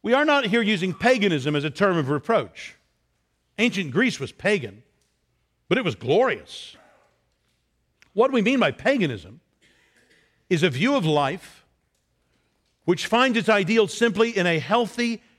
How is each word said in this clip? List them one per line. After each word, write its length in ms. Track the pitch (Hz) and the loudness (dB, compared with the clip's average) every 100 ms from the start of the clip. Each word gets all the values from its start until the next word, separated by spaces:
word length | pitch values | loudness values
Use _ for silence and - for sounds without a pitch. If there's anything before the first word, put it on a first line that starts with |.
We 100 | 208 | 2
are 120 | 254 302 | 2 4
not 200 | 285 233 | 2 2
here 160 | 226 | 0
using 320 | 214 208 185 | 2 0 -2
paganism 600 | 165 226 262 202 156 131 151 | -2 0 2 2 0 0 -2
as 80 | |
a 80 | 147 | -4
term 260 | - 196 170 | -2 0 0
of 120 | 135 | 0
reproach. 640 | 147 - 226 110 - - - _ _ _ _ _ _ _ - | -4 0 -2 -2 -12 -20 -20 _ _ _ _ _ _ _ -2
Ancient 340 | 233 190 160 | -2 -2 -4
Greece 280 | 131 254 139 | -2 -2 -2
was 120 | 139 | -10
pagan, 520 | - 190 208 117 98 _ _ _ _ _ _ _ _ _ | -6 -2 -2 -4 -14 _ _ _ _ _ _ _ _ _
but 80 | 226 | -2
it 80 | 202 | -2
was 100 | 107 | -6
glorious. 800 | 117 165 254 123 - - - - _ _ _ _ _ _ _ _ _ _ _ _ _ | 0 2 2 -2 -10 -18 -18 -20 _ _ _ _ _ _ _ _ _ _ _ _ _
What 180 | 190 262 | 0 2
we 100 | 262 | 2
mean 180 | 202 269 | 2 2
by 120 | 175 | 0
paganism 720 | 117 220 277 165 110 82 123 _ _ _ _ _ _ _ _ _ _ _ | 0 -2 0 -2 -4 -12 -20 _ _ _ _ _ _ _ _ _ _ _
is 120 | 170 | 0
a 80 | 175 | 0
view 260 | 127 220 277 | 0 0 2
of 100 | 160 | 2
life 600 | 147 139 185 - - _ _ _ _ _ _ _ _ _ _ _ _ - | 0 0 -4 -14 -20 _ _ _ _ _ _ _ _ _ _ _ _ -2
which 200 | 175 - | -2 0
finds 320 | 226 262 233 | 2 2 2
its 120 | 180 | 2
ideal 380 | 208 180 226 208 | 0 2 2 2
simply 480 | - 233 190 226 214 | 0 -2 2 0 2
in 120 | 180 | 0
a 100 | 165 | 0
healthy 640 | 127 220 240 - 240 226 _ | 0 0 0 -2 -4 -4 _